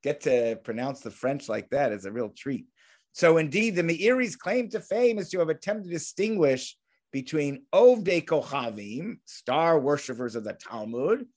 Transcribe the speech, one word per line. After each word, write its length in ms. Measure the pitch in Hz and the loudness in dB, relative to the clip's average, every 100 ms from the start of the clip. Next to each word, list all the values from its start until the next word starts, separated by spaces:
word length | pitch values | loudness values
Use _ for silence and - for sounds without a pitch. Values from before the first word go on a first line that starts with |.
get 180 | 139 147 | -4 -4
to 380 | 151 127 117 110 | 2 2 2 -2
pronounce 380 | - 113 131 131 | -6 -6 -6 -6
the 100 | 113 | -12
French 380 | - 127 143 - | -6 -4 -4 -4
like 200 | 107 98 | -6 -2
that 220 | 139 139 | 0 0
is 140 | 104 95 | -2 -6
a 60 | |
real 180 | 113 110 | -6 -6
treat. 380 | - 139 123 - _ _ _ _ | -8 -8 -8 -8 _ _ _ _
So 240 | - 170 160 | 2 6 6
indeed, 380 | 156 151 226 180 | 4 0 2 2
the 80 | |
Meiri's 520 | 170 165 202 254 240 - | 0 2 2 2 0 -4
claim 340 | - 240 233 | -4 -2 -2
to 100 | 208 | -6
fame 380 | - 208 247 220 | -4 2 2 2
is 120 | 175 | -4
to 100 | 185 | -2
have 100 | 160 | 0
attempted 360 | 156 - 214 185 | 0 -4 -6 -4
to 80 | |
distinguish 840 | 170 - - 214 214 147 131 - - _ _ _ | -8 -8 -4 -2 2 2 2 -4 -16 _ _ _
between 540 | 139 131 156 143 139 _ | -10 -4 -2 -2 -6 _
Ovdei 520 | 175 247 247 185 175 - | 6 8 6 2 0 2
Kochavim, 920 | 156 - 139 120 104 101 117 190 - _ | -2 0 -4 -4 -8 -10 -10 -10 -12 _
star 540 | - - 135 165 165 | -14 -2 2 4 4
worshippers 560 | 135 143 - 120 123 113 | 4 -2 -2 -8 -6 -6
of 80 | |
the 100 | 104 | -8
Talmud 720 | 95 - 113 107 117 143 247 262 | -10 -12 -10 -8 -4 0 -2 -4